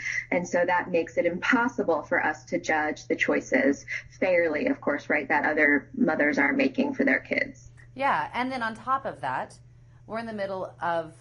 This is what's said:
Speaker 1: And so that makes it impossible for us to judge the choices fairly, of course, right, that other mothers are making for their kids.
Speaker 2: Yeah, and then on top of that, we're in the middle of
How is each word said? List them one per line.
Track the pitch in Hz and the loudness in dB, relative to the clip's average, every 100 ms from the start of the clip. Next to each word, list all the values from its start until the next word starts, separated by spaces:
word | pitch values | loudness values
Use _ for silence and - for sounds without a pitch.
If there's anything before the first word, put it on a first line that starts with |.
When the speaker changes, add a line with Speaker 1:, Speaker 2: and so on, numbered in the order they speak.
| - - - | -6 -6 -2
Speaker 1:
And | 185 180 | -2 0
so | 175 175 | 0 2
that | 180 - | 0 0
makes | 170 170 - | 0 0 0
it | 170 | 0
impossible | 175 - 240 240 - 185 151 | 0 2 2 2 0 0 0
for | - 175 156 | 0 0 0
us | 156 - | -4 -4
to | 175 | -4
judge | - 156 151 151 - | 0 0 0 -4 -4
the | - | 0
choices | - 143 - 131 139 143 - - - - | 2 0 2 2 4 0 -4 -10 -10 -2
fairly, | 185 175 170 147 - | 2 4 2 2 0
of | 139 | -2
course, | - 143 - | -2 -2 0
right, | 151 139 | -2 2
that | 151 139 | 0 2
other | 151 147 143 - - | 4 4 4 0 0
mothers | 160 156 147 139 | 2 4 2 2
are | 139 | 2
making | 139 139 - - - | 2 2 0 -2 0
for | |
their | 139 - | 2 0
kids. | - - - - - - - | 0 -2 -2 -8 -20 -20 -14
Speaker 2:
Yeah, | 254 269 170 147 | -2 0 0 -2
and | 226 254 | -4 -4
then | 262 | -4
on | 226 220 | -6 -6
top | 254 269 214 | -4 -2 -4
of | 147 | -6
that, | 135 135 - - - - - - - | -4 -4 -6 -12 -20 -20 -20 -20 -10
we're | 220 | -8
in | 226 | -6
the | |
middle | 214 196 190 175 - | -6 -4 -6 -8 -6
of | 170 170 160 - | -2 -2 -4 -10